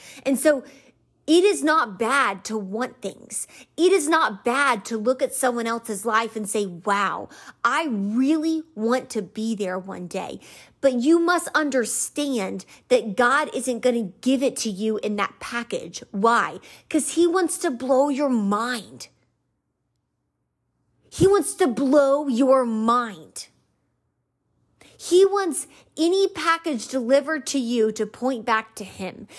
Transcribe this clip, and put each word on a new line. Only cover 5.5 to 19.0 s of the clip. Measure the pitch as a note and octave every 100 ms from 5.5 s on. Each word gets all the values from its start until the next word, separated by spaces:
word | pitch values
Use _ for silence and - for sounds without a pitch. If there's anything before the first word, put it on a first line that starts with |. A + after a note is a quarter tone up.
| A#3+ A3+
else's | A#3 A#3 G3 A3
life | A3 A3+ A3+
and | G3+
say, | A3 G3
"Wow, | E3+ G#3 G3+ F#3+ E3 G#3 - - -
I | A#3 D#4 D#4+
really | G#3 G3 A3+ C4+ D#4 D#4+ D#4+ - G#3
want | A3 B3+ -
to | A3
be | F3 - A3 G#3
there | F#3+ F#3
one | F#3+ F#3 F3+
day." | F#3 F3+ - - - - _
But | C4+ B3
you | C4 E4+
must | E4+ F4 - D4+
understand | D4 B3+ A3 - - - C#4+ B3 F#3+ G3 - - -
that | B3 G#3+ F#3+
God | A#3+ C#4+ D4+
isn't | B3+ B3 A#3
gonna | B3+ A#3+ F#3+ -
give | B3+ C4
it | C4+ -
to | A3+
you | F#3+ A3 G#3+
in | G#3 G#3
that | G3 -
package. | - A#3 A#3 F3+ E3+ - -
Why? | G3 A3+ A#3 D3+ F#3 - - -
'Cause | D#4 -
he | D#4+ F4
wants | F#4 F4 -
to | E4+
blow | A#3+ B3+ C4 D4
your | C4+ C#4+
mind. | A#3 G3 G#3 A#3+ A#3+ - B2